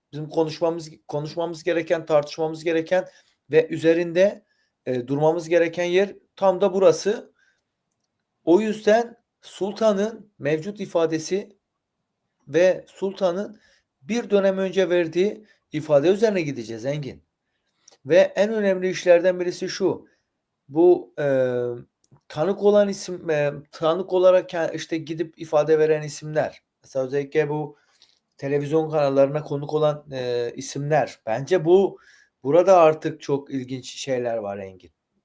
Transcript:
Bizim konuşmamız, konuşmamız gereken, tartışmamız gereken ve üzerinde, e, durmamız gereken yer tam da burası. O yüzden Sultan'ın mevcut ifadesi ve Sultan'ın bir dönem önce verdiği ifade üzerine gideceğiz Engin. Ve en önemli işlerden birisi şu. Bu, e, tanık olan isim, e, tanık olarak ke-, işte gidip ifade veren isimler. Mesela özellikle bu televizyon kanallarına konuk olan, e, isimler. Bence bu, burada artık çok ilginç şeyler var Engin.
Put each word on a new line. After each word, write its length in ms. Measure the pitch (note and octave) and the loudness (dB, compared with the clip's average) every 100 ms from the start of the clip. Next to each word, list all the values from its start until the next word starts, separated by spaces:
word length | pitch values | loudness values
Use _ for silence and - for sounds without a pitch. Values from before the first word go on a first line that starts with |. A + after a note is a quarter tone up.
| _ | _
Bizim 160 | C#3+ D3+ | -14 -6
konuşmamız, 640 | D#3+ D#3 D3+ E3+ E3+ D#3 - - | -2 -2 -2 -4 -4 -10 -20 -12
konuşmamız 540 | D3 D3+ E3+ E3 E3 | -10 -8 -8 -8 -6
gereken, 440 | - E3+ E3 E3 D#3+ | -4 -4 -2 -4 0
tartışmamız 580 | D3+ C#3+ - D#3+ D#3+ D#3+ | 0 0 -4 -6 -4 -2
gereken 420 | E3 D#3+ F#3 F#3 _ _ _ _ | -2 0 -2 -2 _ _ _ _
ve 180 | D3 D#3+ | 2 2
üzerinde, 760 | D#3+ D#3 E3 F3 E3 G3+ G3+ _ _ _ _ - | 0 2 2 0 2 2 0 _ _ _ _ -6
e, 220 | B2+ A#2+ | -6 -2
durmamız 400 | C#3 D#3 E3+ D#3+ | 0 2 0 0
gereken 360 | E3+ E3+ F3 F3 | 2 2 0 0
yer 300 | F3+ G3 - _ - | 0 0 -4 _ 0
tam 240 | G3 F3+ | 0 2
da 140 | G3 F#3 | 0 4
burası. 580 | F#3 D#3 G3 A#3+ - _ _ _ _ _ _ _ _ _ _ _ - | 4 4 0 -4 -8 _ _ _ _ _ _ _ _ _ _ _ 2
O 160 | F3+ | 2
yüzden 560 | G#3+ G#3+ G#3 A3 A#3 - _ _ | 2 -2 2 2 0 -10 _ _
Sultan'ın 920 | - - F#3 G3+ A3 G3 G#3 A#3 - _ | -20 -8 -8 0 0 2 -2 -6 -18 _
mevcut 420 | C#3 D#3 F3 G3+ | -4 -2 -4 -10
ifadesi 800 | F#3+ E3+ D#3+ D#3+ D#3 F#3 - _ _ _ _ _ _ _ _ _ - | -4 0 0 -2 -4 -6 -6 _ _ _ _ _ _ _ _ _ -4
ve 360 | D3+ F#3 E3+ - | 2 4 2 -4
Sultan'ın 720 | - F#3+ F#3+ F#3 F3 G#3 - _ _ _ _ | -8 -8 -2 -2 -2 -8 -12 _ _ _ _
bir 280 | C3 A#3 G#3 | -6 -6 0
dönem 280 | G3 G3 F#3+ | 2 2 0
önce 320 | F#3+ F3 F3+ | -2 0 2
verdiği 560 | F3 E3 E3+ G3+ G#3+ - _ _ | 2 0 0 -2 -2 -14 _ _
ifade 360 | D3+ D3 C#3+ D#3 | -10 2 2 4
üzerine 340 | G3+ A3 F#3+ | 2 2 0
gideceğiz 420 | D3+ C3+ A2 A2+ B2 | -4 -6 -10 -8 -6
Engin. 380 | D3+ C3 D#2 _ _ _ _ _ _ _ _ B2+ | -6 -8 -14 _ _ _ _ _ _ _ _ 2
Ve 100 | E3+ | 4
en 360 | F#3+ - G#3 | 4 2 0
önemli 380 | A3 G3+ F#3 F#3 | 0 0 0 -2
işlerden 500 | E3 F3+ F3 F3+ F3+ | -2 4 6 4 0
birisi 280 | F3 F3 F#3 | -4 -4 -8
şu. 380 | - F3+ - - _ _ _ _ _ _ | -2 -2 -2 -8 _ _ _ _ _ _
Bu, 460 | C#3+ F3 F3 - - | 2 4 4 0 -6
e, 80 | C#3+ C3 B2+ B2 B2 A#2+ C3+ _ _ _ _ | -2 0 0 -2 -4 -8 -14 _ _ _ _
tanık 340 | D3+ E3+ G3 | -4 -4 0
olan 260 | G3+ G#3 G3+ | 2 4 2
isim, 420 | G3 - F3+ E3 | -2 -10 -10 -4
e, 220 | D3+ C#3+ C#3+ - | -2 -2 -4 -14
tanık 420 | - D#3+ F3 F#3 | -4 -2 -2 -2
olarak 380 | F#3 F#3 F#3 F3+ | 4 6 6 2
ke-, 260 | F3 D#3+ D#3 | -4 -4 -6
işte 200 | - E3 | -6 -8
gidip 440 | C#3+ D#3+ E3 - | -6 -8 -8 -10
ifade 380 | D#3+ D3+ D3+ D#3 | -2 0 2 2
veren 240 | D#3 D3+ | 2 0
isimler. 600 | D3+ - D3+ D3+ A2 - _ _ | -2 -12 -6 -4 -4 -6 _ _
Mesela 240 | _ C3+ C3 | _ -6 -4
özellikle 420 | C#3+ C#3 D#3 D3 | -4 -2 -2 -2
bu 280 | D3+ D3 - _ _ _ _ _ _ | -4 -6 -12 _ _ _ _ _ _
televizyon 540 | C#3 C#3+ C#3+ D#3+ D#3+ | -4 -4 0 -2 0
kanallarına 520 | D#3 C#3+ C3+ C#3 D3+ | 0 0 4 2 2
konuk 320 | D3 C#3+ C#3+ D3+ | -6 -8 -4 0
olan, 300 | D3+ D3 - | 0 0 -8
e, 400 | C3+ B2 A#2+ A#2+ - | -8 -4 -4 -4 -8
isimler. 640 | C3+ C#3 C#3+ D3+ A#2 - - | -10 -8 -2 0 0 -6 -6
Bence 380 | A2+ C#3 F#3 D#3 | -6 0 0 4
bu, 340 | F#3+ G3 - _ _ _ _ | 4 4 -2 _ _ _ _
burada 380 | B2+ D#3+ F3+ F#3 | 0 4 6 8
artık 400 | D#3+ - D#3+ - | 6 4 -4 -8
çok 300 | - C#3 - | -4 -4 -4
ilginç 400 | C3+ B2 C3 A#2+ | -10 -8 -12 -12
şeyler 460 | - - B2+ A#2+ A2+ | -12 -6 -4 -2 -4
var 220 | G2+ G2+ | -6 -10
Engin. 340 | F#2+ F#2 F2 _ _ _ | -12 -18 -20 _ _ _